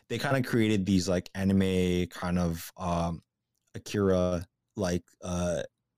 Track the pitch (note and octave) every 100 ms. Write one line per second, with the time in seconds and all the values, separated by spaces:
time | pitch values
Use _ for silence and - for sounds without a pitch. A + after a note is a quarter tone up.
0 | _ A#2+ C#3+ C3+ B2+ A#2+ G#2+ G#2+ F#2+ F#2+
1 | F2+ F#2 - F#2+ F#2+ G2 F#2+ F#2 F#2 F2+
2 | F2 - F2+ F2+ F2 E2 - - F2+ E2+
3 | E2+ E2 - _ _ _ _ G#2+ - G#2
4 | G2 F#2 F2+ F2 F2+ _ _ - F2+ F2+
5 | - _ F#2 F2+ F2 D#2 - _ _